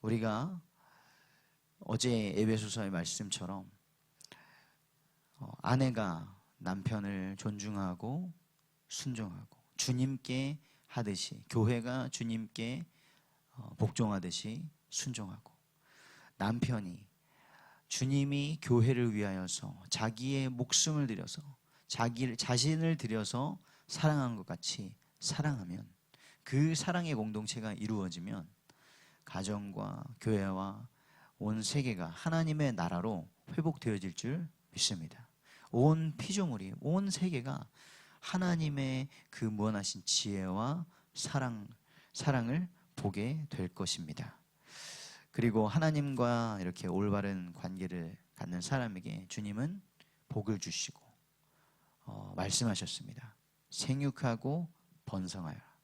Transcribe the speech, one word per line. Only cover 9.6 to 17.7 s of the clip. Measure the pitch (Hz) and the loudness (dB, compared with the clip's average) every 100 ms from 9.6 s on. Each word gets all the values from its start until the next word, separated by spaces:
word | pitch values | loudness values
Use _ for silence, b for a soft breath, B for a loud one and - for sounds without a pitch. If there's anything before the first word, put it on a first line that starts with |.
| _ - | _ -4
주님께 | - 123 131 135 - 127 135 147 b b b | 0 4 2 0 -2 0 0 -4 b b b
하듯이, | - 110 95 - 107 101 | -4 -2 -2 -4 -8 -2
교회가 | 120 110 120 117 127 127 | 4 6 4 0 -2 -2
주님께, | - 117 113 107 - 117 135 170 b b b b b b | -2 -2 -2 -4 -6 -4 -4 -8 b b b b b b
어, | - - - | -16 -14 0
복종하듯이 | 110 - 113 101 90 - 107 117 165 - _ | 0 4 2 2 0 -4 -6 -6 -8 -12 _
순종하고, | - - 123 101 87 - _ _ _ B B B B B _ | -6 -4 -4 -6 -10 -16 _ _ _ B B B B B _
남편이 | 98 117 123 120 95 87 - _ B B B B B | 2 2 2 0 -2 -10 -16 _ B B B B B